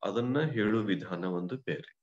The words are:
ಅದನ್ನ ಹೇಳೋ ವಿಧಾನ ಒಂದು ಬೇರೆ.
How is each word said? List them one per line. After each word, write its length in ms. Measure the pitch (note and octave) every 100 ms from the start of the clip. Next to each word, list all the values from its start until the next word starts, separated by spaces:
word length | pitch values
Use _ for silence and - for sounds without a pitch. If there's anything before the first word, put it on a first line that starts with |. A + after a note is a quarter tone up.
ಅದನ್ನ 360 | G2 G#2 B2 C3+
ಹೇಳೋ 420 | D#3 A#2+ G#2 A2
ವಿಧಾನ 420 | G2+ F2 - F2
ಒಂದು 320 | F#2 F2+ F2+ C3
ಬೇರೆ. 420 | A2 D2+ - -